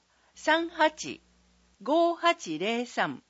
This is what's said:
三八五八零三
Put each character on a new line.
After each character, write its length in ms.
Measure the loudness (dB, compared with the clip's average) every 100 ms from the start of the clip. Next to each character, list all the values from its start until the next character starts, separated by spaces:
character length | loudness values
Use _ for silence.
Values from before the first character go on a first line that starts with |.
| _ _ _ -6
三 340 | 2 2 0
八 520 | 2 0 0 -8 -12 _ _ _ _ _ _
五 340 | -2 2 2 2
八 440 | 0 0 -4 -4
零 260 | -2 -2 -4
三 380 | -2 -4 -4 -12